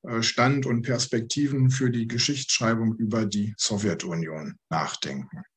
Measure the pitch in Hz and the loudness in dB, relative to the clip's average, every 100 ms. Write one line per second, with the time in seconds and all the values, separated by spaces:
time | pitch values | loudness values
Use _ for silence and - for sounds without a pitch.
0 | - 117 113 - 127 139 127 120 117 120 | -4 -2 0 4 4 4 2 0 0 -2
1 | - 117 113 - 143 135 131 131 131 120 | 0 -2 -2 0 0 4 4 4 0 0
2 | 113 117 - 139 - - 113 113 113 110 | -2 0 0 -2 0 0 2 2 2 0
3 | 110 113 107 104 104 107 - 101 101 80 | 0 0 0 0 -2 -2 -2 0 0 0
4 | 92 82 80 78 73 - _ - 151 - | -2 -4 -4 -6 -10 -14 _ -2 -2 -4
5 | - - 131 - - | -6 -6 -8 -14 -16